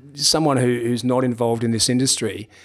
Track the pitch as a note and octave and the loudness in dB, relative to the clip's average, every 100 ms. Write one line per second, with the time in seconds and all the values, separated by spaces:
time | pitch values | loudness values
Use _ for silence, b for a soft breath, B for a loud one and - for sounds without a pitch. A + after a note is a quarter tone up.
0 | C#3 C#3+ - D#3 D#3 C3 B2 A#2+ A#2 A#2+ | -12 -4 0 2 2 2 2 0 -2 -2
1 | B2 B2+ B2+ A#2 A#2 A#2 A#2 A2+ A2+ B2+ | 0 0 0 0 0 0 0 0 0 0
2 | C3 - A2 F#2+ A2 B | 0 -2 -4 -6 -14 B